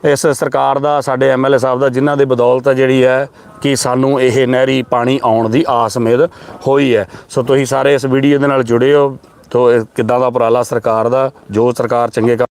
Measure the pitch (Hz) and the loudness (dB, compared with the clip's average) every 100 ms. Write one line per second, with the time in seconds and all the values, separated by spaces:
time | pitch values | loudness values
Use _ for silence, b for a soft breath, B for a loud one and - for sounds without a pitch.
0 | 156 139 165 139 147 139 135 139 147 147 | 0 2 0 0 -2 0 0 0 0 -2
1 | 139 127 135 131 135 135 131 127 139 127 | -2 0 0 2 2 0 0 0 0 0
2 | 147 143 139 123 120 127 135 131 131 131 | -2 0 0 2 2 2 0 0 2 2
3 | 127 131 139 B B B 139 135 131 127 | 2 0 -4 B B B -4 -2 -2 0
4 | 135 139 127 123 123 127 131 131 120 123 | 0 2 2 2 0 0 0 -2 -2 -2
5 | 123 135 120 113 113 123 165 120 113 123 | 0 0 0 0 0 -2 0 -2 -2 -2
6 | 113 123 170 B B B 135 139 135 110 | 0 0 0 B B B -2 0 2 0
7 | 98 B B - 120 135 127 135 135 139 | -2 B B -6 0 0 0 -2 0 0
8 | 135 131 143 143 143 135 117 117 131 147 | 0 0 2 2 2 0 0 0 2 2
9 | 139 131 - - - 120 123 120 110 - | 0 -4 -20 -20 -6 0 2 2 0 -4
10 | 113 123 127 123 117 123 120 120 113 110 | -2 0 0 0 0 0 0 -4 -2 0
11 | 113 131 135 - - 101 120 120 120 120 | 0 0 -2 -6 -6 0 0 0 -2 -2
12 | 117 117 113 117 123 | -2 -2 -2 0 -4